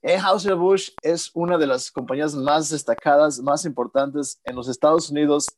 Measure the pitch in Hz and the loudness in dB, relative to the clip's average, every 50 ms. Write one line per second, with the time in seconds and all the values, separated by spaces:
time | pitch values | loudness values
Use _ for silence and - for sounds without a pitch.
0 | - 147 180 190 202 190 196 202 196 196 190 170 180 190 196 190 - - - - | -2 0 0 2 2 2 0 2 2 0 0 2 4 4 2 2 0 -4 -12 -4
1 | - 151 170 165 - - - 165 170 175 180 160 151 135 127 127 - - - 139 | -2 -2 -2 -2 -4 -6 -6 -4 -2 0 2 2 2 2 0 -2 -4 -6 -10 -8
2 | 123 - 131 143 151 156 143 139 135 143 147 160 156 143 156 139 - - 117 - | -8 -6 -4 -4 -4 -4 -4 -2 0 0 0 0 0 -2 -4 -4 -2 -4 -4 -2
3 | - 151 143 147 151 151 135 120 131 143 143 151 - 160 123 127 120 117 - 135 | 2 4 4 6 4 4 2 -2 -2 -2 -2 -2 -2 -4 -4 -4 -4 -2 -2 -2
4 | 139 139 135 147 139 - - - - - 127 127 117 131 123 - - 151 160 170 | -2 -2 -2 -6 -6 -6 -10 -12 -12 -12 -10 -8 -6 -6 -2 0 2 4 4 2
5 | 156 147 143 147 151 147 143 147 - - - | 0 -2 -2 0 2 2 2 2 0 -4 -8